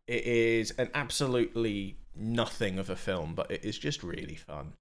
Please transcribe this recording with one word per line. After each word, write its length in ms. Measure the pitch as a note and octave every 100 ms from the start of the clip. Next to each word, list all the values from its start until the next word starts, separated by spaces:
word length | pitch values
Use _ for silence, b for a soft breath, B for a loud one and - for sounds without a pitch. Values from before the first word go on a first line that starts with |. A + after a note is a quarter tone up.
| -
It 160 | A#2+ -
is 460 | A#2 A#2 A2+ A2
an 180 | - B2 C#3+
absolutely 1000 | C#3 - C#3 B2 A#2 A#2 A2+ G2+ G2 - - -
nothing 640 | A2 A#2 A2 - G#2 F#2
of 100 | F#2+
a 60 | F2+
film, 380 | - F#2 D#2+ E2
but 140 | -
it 120 | -
is 140 | G#2 G#2+
just 240 | D3 C#3+
really 320 | F2 D#2 - D#2
fun. 380 | - D2 D2+ -